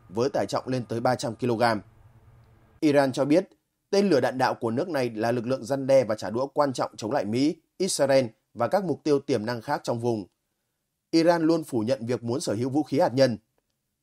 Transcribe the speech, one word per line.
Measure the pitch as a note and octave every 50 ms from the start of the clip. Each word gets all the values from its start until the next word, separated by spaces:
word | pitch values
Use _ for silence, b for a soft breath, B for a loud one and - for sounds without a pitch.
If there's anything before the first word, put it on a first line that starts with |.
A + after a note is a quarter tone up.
| _ -
với | F2 A2 B2 C#3
tải | - B2+ G#2 G2
trọng | - A#2 - B2
lên | C3 C3 A2 -
tới | A2+ A#2
ba | A#2+ B2+ B2+
trăm | A#2 - B2 A2
ki-lô-gam. | - - A#2+ A#2+ G#2+ B2 A#2+ A2 G2+ - - _ _ - - _ - _ _ _ _ _ _ _ _ _ _ _ _
Iran | - D3+ C#3 C#3+ C#3 C3+
cho | B2+ C#3+ C3
biết, | C#3 D3+ F3+ G3+ - _ _ _ _ _ _ _ _
tên | G3 G3 G3+ G3
lửa | D#3+ C3
đạn | B2 B2 A#2+ C3
đạo | B2+ A2 A#2+
của | - - A2+
nước | A2+ B2 - -
này | D3+ C#3 B2+ B2 A2+
là | G#2 A2 A#2
lực | A#2+ B2 A2
lượng | A#2+ C3 C3+ A#2+
răn | G#2 C#3 C3+ C3+
đe | C3 C3+ C3+ B2
và | G#2 A2
trả | - - F#2
đũa | G#2+ B2+ C3+
quan | C#3+ - D3+ D3 C#3+
trọng | B2 - C#3 - -
chống | C#3+ A#2 G#2
lại | C3 C#3+ F#2+
Mỹ, | G2+ A2 B2+ C#3 D3+ F#3 - _ _ _ _
Israel | F#3 F#3 - - C#3+ C3 C3+ C3+ B2+ A2+ - _ _ _ _
và | G#2+ A#2 A#2
các | - G3+ G3
mục | E3+ C#3 - _
tiêu | D#3 D3 C#3
tiềm | - - C3+ A#2 G#2
năng | A2+ B2 A#2
khác | - - D3 E3+ -
trong | - - A#2
vùng. | A#2 A#2+ A#2 G#2+ F#2 - _ _ _ _ _ _ _ _ _ _ _ _ _ _ _ _
Iran | - E3 D#3+ F3 E3+ E3+
luôn | D#3+ D#3 E3 E3 D3+
phủ | - C#3 A#2
nhận | G#2+ A2+ C3+ - A2+
việc | A#2 B2 A2+
muốn | A#2 A#2 A#2 D3
sở | - - G#2
hữu | G#2+ A#2+ C3+
vũ | B2+ D3+
khí | D3 - C3+ C3+
hạt | F3+ D3 A#2+
nhân. | C3+ C3+ B2 A2+ F#2+ - _ _ _ _ _ _ _ _ _ _ _